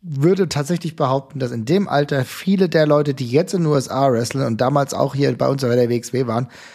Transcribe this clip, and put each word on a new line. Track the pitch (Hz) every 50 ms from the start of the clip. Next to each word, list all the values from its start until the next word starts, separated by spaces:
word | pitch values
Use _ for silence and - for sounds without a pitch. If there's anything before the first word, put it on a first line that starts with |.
| -
würde | 175 147 139 139 175 196 190 190 160
tatsächlich | - 143 143 143 175 165 - 160 156
behaupten, | - 151 127 131 143 147 - - 135
dass | 131 120
in | 123 117 110
dem | 113 170 202 196 -
Alter | - 143 147 143 147 135 127
viele | - - - - 190 196 190 190 165
der | 156 165 156
Leute, | 151 147 147 147 147 135
die | 131 131 117
jetzt | 123 143 262 - -
in | 180
den | 170 151
U | 147
S | 139 127 -
A | 104 135 139 135
wrestlen | 123 113 120 - - 135 135
und | 120 113 107
damals | 123 131 143 143 139 135 -
auch | - 135 139 139
hier | 139 139 135 123
bei | - 127 127
uns | 139 135 135
bei | 120 120
der | 123 123 117
W | 120
X | 117 - - -
W | 123 135 117
waren, | 110 117 127 127 - - - - -